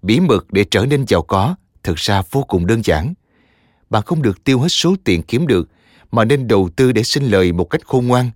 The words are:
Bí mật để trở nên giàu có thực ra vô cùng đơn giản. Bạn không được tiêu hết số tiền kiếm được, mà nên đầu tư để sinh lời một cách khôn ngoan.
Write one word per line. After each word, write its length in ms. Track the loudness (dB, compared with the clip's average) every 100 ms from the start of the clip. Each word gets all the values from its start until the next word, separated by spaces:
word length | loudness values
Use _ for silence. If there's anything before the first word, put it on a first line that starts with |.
Bí 180 | 0 0
mật 320 | 2 0 0
để 140 | -2 0
trở 140 | 0 0
nên 200 | 0 0
giàu 140 | -2
có 340 | 0 0 0 -4 _ _
thực 140 | -6 -4
ra 240 | -2 -2 -2
vô 120 | -4
cùng 240 | -2 -2 0
đơn 140 | -2
giản. 300 | 0 -2 -2 -8 _ _ _ _ _ _ _
Bạn 140 | -4 -2
không 160 | -2
được 220 | -2 -2
tiêu 160 | -2 0
hết 80 | 0
số 260 | 0 0 0
tiền 180 | 0 -2
kiếm 240 | -2 -4 0
được, 220 | 0 -2 _ _ _ _
mà 140 | -2 2
nên 220 | 0 2
đầu 220 | 0 0 2
tư 160 | 2
để 120 | 2
sinh 200 | -2 -2
lời 280 | 0 2 2
một 120 | 0
cách 240 | -2 -4 -2
khôn 200 | -2 0
ngoan. 240 | 0 -2